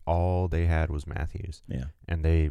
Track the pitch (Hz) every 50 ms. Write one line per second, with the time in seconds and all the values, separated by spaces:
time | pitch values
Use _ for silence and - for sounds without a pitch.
0 | - - 85 85 87 90 90 90 92 90 85 82 85 85 85 80 80 80 73 73
1 | 73 76 73 71 71 - - - - - 76 - - - - 64 64 71 - _
2 | - - 87 82 78 80 80 82 78 76